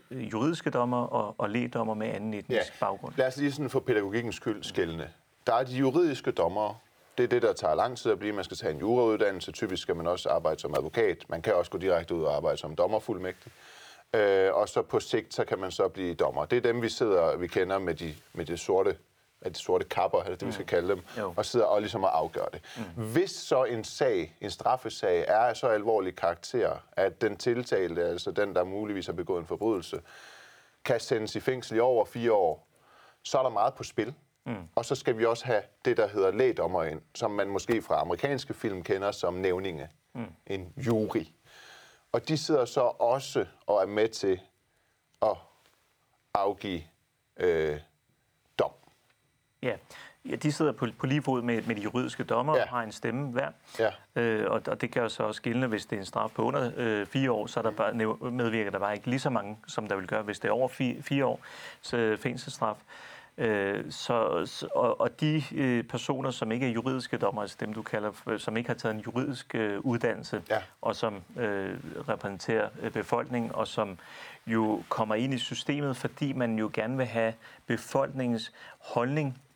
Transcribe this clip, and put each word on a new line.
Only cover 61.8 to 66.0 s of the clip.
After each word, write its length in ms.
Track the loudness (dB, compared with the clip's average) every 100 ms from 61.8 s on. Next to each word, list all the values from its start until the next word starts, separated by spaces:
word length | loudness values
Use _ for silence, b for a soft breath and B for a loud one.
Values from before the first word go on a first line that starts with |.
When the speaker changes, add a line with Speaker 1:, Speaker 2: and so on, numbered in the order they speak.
Speaker 1:
så 360 | -4 0 2 2
fængselsstraf. 560 | -2 -4 -10 -4 -2 -4 -12 B B B B -2
Øh, 520 | 2 2 2 0 -4
så, 540 | -8 0 2 2 0 -2
så, 220 | -6 -4 0
og, 260 | 2 2
og 180 | 0 0
de, 220 | 0 0 -2 -2
øh, 280 | 2 2
personer, 480 | 0 -6